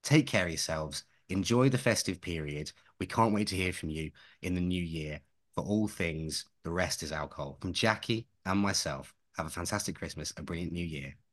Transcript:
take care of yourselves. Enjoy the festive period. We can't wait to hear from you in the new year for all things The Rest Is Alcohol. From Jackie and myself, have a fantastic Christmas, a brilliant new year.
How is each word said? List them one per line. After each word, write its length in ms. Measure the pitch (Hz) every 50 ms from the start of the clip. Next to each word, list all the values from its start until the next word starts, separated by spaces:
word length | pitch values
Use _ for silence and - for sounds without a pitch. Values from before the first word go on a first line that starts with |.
take 240 | - - 139 156 139
care 200 | - - 104 90
of 40 | 85
yourselves. 540 | 80 78 - - 82 78 78 76 71 - - _ _ _ _ -
Enjoy 400 | 98 98 95 98 117 120 127 139
the 80 | 131
festive 420 | 127 - 123 110 - - - 92 -
period. 520 | - 92 85 80 78 73 73 73 76 - - - _ - _ _
We 60 | 98
can't 300 | 92 - - 113 113 104
wait 140 | 104 107 101
to 60 | 95
hear 160 | 92 92 90
from 180 | 90 - - 78
you 200 | 78 80 80 76 - - - - - _
in 140 | - 92 90
the 60 | 90
new 220 | 90 90 92 90 87
year 360 | 80 82 80 78 76 73 73 _ _ _ _ _ _ _
for 100 | - 85
all 240 | 87 104 107 107
things 580 | 104 - - 90 85 78 80 80 78 73 - - _ _ _ _
The 80 | 82
Rest 320 | 85 90 90 80 - - 82
Is 80 | 73
Alcohol. 480 | 78 76 73 71 - - 73 69 67 -
From 100 | - 95
Jackie 540 | 87 - - 110 110 - - - 113 113 117 _ _ _ _
and 140 | 95 95 101
myself, 540 | 101 98 95 - - - 69 67 67 - - _ _ _ _
have 80 | - 82
a 40 | 80
fantastic 460 | - 87 87 87 104 101 - - 85
Christmas, 380 | - - 80 - 80 78 - -
a 60 | -
brilliant 300 | 78 - 87 82 87 80
new 120 | 85 87 87
year. 320 | 82 78 71 67 67 67 - _ _